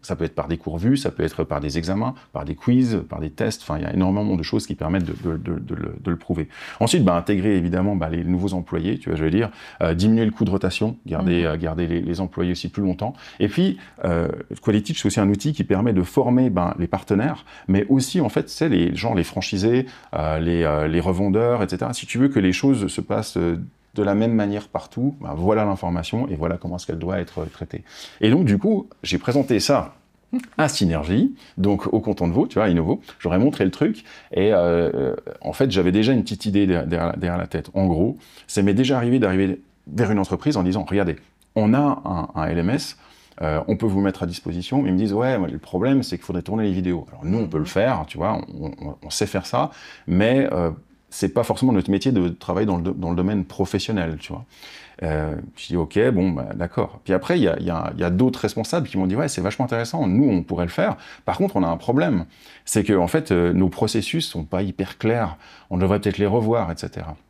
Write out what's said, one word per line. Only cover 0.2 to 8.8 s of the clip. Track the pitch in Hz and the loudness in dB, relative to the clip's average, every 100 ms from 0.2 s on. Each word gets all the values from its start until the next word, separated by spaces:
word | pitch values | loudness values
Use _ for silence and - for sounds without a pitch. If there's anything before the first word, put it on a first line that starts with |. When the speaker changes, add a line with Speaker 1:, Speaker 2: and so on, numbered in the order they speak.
Speaker 1:
être | 82 | -4
par | - - | -4 -4
des | 82 | -4
cours | - 82 | -4 -2
vus, | 101 139 | 2 2
ça | 139 | 0
peut | - | -2
être | 80 - | -4 -2
par | 80 71 | -2 -2
des | 73 71 | -2 -4
examens, | 82 98 117 135 - | -2 -2 -2 -6 -12
par | - | -10
des | 73 82 | -8 -6
quiz, | - 123 127 107 76 | 2 4 4 0 -4
par | 76 | -8
des | 78 | -8
tests. | - 113 107 | -4 -4 -4
Enfin, | - 78 | -6 -6
il | |
y | 80 | -2
a | |
énormément | 85 92 98 104 95 | 2 2 2 0 -2
de | |
choses | - 110 - | -2 -4 -4
qui | |
permettent | 95 78 92 82 | -6 -2 -2 -2
de, | 80 | -4
de, | 85 80 | -4 -4
de, | 85 80 | -4 -6
de | - 80 | -6 -8
le, | 76 76 | -8 -8
de | - | -4
le | 85 | -4
prouver. | - 85 73 - - - | -2 -4 -4 -10 -18 -2
Ensuite, | 113 - 101 | 2 4 4
bah, | 87 | 2
intégrer | 85 101 98 98 | 2 0 2 2
évidemment, | 87 92 95 101 | 2 0 0 0
bah, | 80 | -2
les | 82 | -2
nouveaux | 85 90 95 90 | 0 0 0 -4
employés, | 82 85 | -4 -4